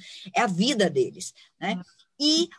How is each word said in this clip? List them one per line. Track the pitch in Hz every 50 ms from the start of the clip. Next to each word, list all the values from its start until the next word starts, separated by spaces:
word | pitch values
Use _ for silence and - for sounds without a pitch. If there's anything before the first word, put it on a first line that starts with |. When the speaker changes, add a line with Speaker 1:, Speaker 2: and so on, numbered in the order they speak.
| - - - - - 190 -
Speaker 1:
é | - 240
a |
vida | 214 180 165 214 262 285 214 196 165
deles, | 143 135 120 95 - - - - - _ - _ _ -
né? | 156 190 190 180
Speaker 2:
Ah. | 180 _ _ _ _ _ _ -
Speaker 1:
E | 285 302 311 320 349 339 -